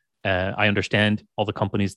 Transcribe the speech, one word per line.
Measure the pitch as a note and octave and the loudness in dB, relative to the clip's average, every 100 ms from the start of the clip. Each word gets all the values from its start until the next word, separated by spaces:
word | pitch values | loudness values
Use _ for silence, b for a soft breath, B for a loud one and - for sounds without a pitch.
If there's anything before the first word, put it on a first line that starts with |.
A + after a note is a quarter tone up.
| b _ G2+ | b _ -2
Uh, | F#2 F#2 - | 0 -2 0
I | G#2 | 0
understand | G2+ F#2+ G#2+ G#2+ G#2+ - - | 0 0 2 2 0 -4 -6
all | G#2 | -4
the | |
companies | - G2+ G#2 G2 | -2 -2 -2 -2